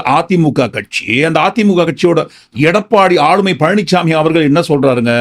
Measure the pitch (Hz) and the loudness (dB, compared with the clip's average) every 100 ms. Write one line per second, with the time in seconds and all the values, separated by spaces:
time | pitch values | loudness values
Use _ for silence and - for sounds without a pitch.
0 | 123 143 170 180 156 117 120 104 104 - | 0 -2 0 0 0 0 -4 -6 -10 -10
1 | - 120 160 156 175 233 208 175 165 135 | -4 -2 -2 -2 -2 0 0 2 0 0
2 | 175 160 - - _ 110 151 196 208 208 | 0 0 -4 -12 _ -2 0 0 0 2
3 | 190 175 147 190 190 165 156 208 175 180 | 2 2 2 2 0 0 0 0 0 0
4 | 170 160 156 160 147 151 170 143 135 123 | 0 0 0 0 2 0 0 0 0 0
5 | 120 120 | 0 0